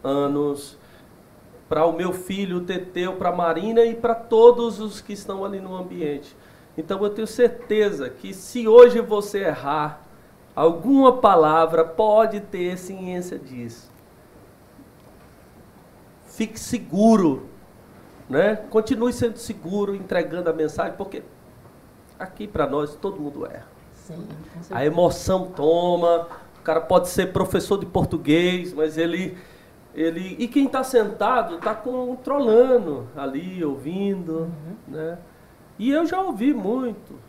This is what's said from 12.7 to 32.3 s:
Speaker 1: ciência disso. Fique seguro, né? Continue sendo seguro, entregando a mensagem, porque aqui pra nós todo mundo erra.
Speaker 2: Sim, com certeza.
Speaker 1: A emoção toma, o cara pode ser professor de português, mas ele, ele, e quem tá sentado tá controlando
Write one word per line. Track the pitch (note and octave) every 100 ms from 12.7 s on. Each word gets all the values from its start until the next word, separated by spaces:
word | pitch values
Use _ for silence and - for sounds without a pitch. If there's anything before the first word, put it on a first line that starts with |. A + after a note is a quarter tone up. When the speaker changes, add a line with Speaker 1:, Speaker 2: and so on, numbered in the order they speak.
| F3+
Speaker 1:
ciência | - F#3+ F#3 F3+ F3+ -
disso. | - B2+ A#2 - - - - - - - - - - - - - - - - - - - - - - - - - -
Fique | - A3 -
seguro, | - A#3+ - F3 A3+ G#3+ E3 C3 - - - - - - - - -
né? | C3 G3 G#3 -
Continue | A3 A3 A#3+ B3
sendo | A#3+ A#3+ -
seguro, | - - D#3+ G3+ G3+
entregando | G3 F#3 F3 E3 E3+ E3+
a |
mensagem, | D#3 D3+ - - -
porque | G3 - - - - - - - - - - -
aqui | F#3 - G#3
pra | D#3+ C#3
nós | C#3+ D3
todo | - G3 F#3+
mundo | D3 C#3+
erra. | - - - - -
Speaker 2:
Sim, | - - E3 - - -
com | -
certeza. | - A#2+
Speaker 1:
A |
emoção | D3 E3+ F3 - - F#3+ F#3
toma, | - D3 E3+ F3 E3+ E3+ E3+ - - - -
o |
cara | - D#3+
pode | - F3+ F3
ser | - F3+
professor | F#3 F#3 F#3+ - G3
de | -
português, | F#3+ E3 D#3+ C#3 D#3+ F3+ F3+ E3
mas | C#3+ D#3 D3+
ele, | E3+ F#3 F3+ - - - - - -
ele, | - E3 E3 F#3+ -
e | A#3
quem | C#4+ C4+
tá | C4
sentado | C4 A#3+ G3+ - G#3 B3 F3 E3+
tá | G#3+
controlando | A3 B3 B3+ B3 B3+ -